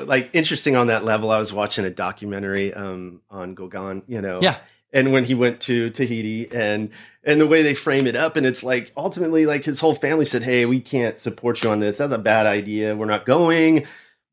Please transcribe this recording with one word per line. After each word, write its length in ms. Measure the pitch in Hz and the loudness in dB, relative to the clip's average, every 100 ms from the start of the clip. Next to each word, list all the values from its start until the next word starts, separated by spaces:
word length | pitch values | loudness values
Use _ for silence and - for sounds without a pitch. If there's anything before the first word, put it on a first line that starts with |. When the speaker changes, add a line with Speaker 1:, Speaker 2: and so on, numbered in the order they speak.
| 139 | -2
Speaker 1:
like, 240 | 131 123 | -2 0
interesting 420 | 170 156 165 151 127 | -2 0 0 2 2
on 120 | 120 | 2
that 180 | 110 110 | 2 0
level, 260 | 110 110 | 0 0
I 80 | 110 | 0
was 140 | 104 | -2
watching 320 | 98 101 - 95 | -4 -4 -2 -4
a 40 | |
documentary, 840 | 87 90 95 104 101 101 98 98 | -4 -8 -8 -10 -8 -6 -4 -4
um, 480 | 95 98 92 92 87 _ | -6 -12 -12 -14 -18 _
on 240 | 98 90 92 | -14 -14 -14
Gauguin, 480 | 92 95 95 95 - | -14 -12 -10 -10 -10
you 120 | 113 | -8
know. 180 | 98 92 | -6 -2
Speaker 2:
Yeah. 160 | 185 139 - _ _ | -2 -2 -10 _ _
Speaker 1:
And 200 | 139 135 | 0 2
when 100 | 135 | 2
he 100 | 123 127 | 2 2
went 260 | 123 120 | 2 0
to 280 | - 120 117 | -2 -2 -2
Tahiti 600 | 113 123 117 107 110 117 | -4 -4 -4 -4 -6 -6
and, 380 | 120 104 104 107 - - _ | -4 -2 -2 -4 -12 -20 _
and 160 | - 151 | 0 4
the 80 | 156 | 6
way 140 | 160 | 6
they 140 | 151 139 | 4 2
frame 320 | - 135 131 | 0 2 2
it 80 | 117 | 0
up, 200 | 160 156 | -2 0
and 100 | 131 | 0
it's 160 | 127 | 0
like, 280 | 127 127 107 - | -2 -4 -4 -8
ultimately, 480 | 180 180 165 160 151 | -6 -4 0 2 2
like, 180 | 147 | 0
his 160 | 151 135 | -2 0
whole 140 | 160 147 | 2 2
family 300 | 139 156 143 | 0 2 2
said, 160 | 123 | 0
"Hey, 240 | 120 123 120 | 2 2 4
we 160 | 131 | 0
can't 360 | - 135 117 - | -2 -2 -2 -2
support 460 | 120 104 120 117 | -8 -4 -4 -2
you 60 | 117 | 0
on 100 | 107 | 0
this. 180 | 104 104 | 0 -2
That's 140 | 143 | -2
a 60 | 120 | -2
bad 280 | 107 110 107 | 2 2 4
idea. 480 | 104 104 107 107 107 | 0 -2 -4 -2 -2
We're 100 | 107 | -2
not 200 | 104 117 | -2 2
going." 600 | 143 165 165 160 160 147 - _ _ _ | 4 4 4 4 4 0 -14 _ _ _